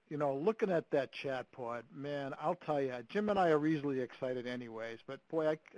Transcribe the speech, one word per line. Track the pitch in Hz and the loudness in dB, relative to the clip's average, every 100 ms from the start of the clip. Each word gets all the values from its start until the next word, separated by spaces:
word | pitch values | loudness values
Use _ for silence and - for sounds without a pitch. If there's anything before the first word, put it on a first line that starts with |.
| _ | _
you | 147 | 0
know, | 147 | 0
looking | 135 180 220 202 | 2 0 2 2
at | 170 - | 2 2
that | 147 127 | 2 0
chat | - 143 131 123 | -4 -4 -4 -6
pod, | - 120 120 113 | -8 -6 -6 -10
man, | - 139 143 139 143 | -10 -6 -4 -6 -4
I'll | 156 180 - | -2 -2 0
tell | 147 | 0
ya, | 135 123 117 | 0 -2 -4
Jim | 202 208 | -2 2
and | 202 | 4
I | 175 | 6
are | 151 156 | 6 4
easily | 156 143 131 | 0 0 -2
excited | 123 - 131 127 120 | -2 -4 -4 -2 -4
anyways, | 123 120 110 113 113 - | -6 -8 -8 -8 -10 -12
but | 135 _ | -14 _
boy, | 160 156 | 0 2
I, | 156 - | 0 -4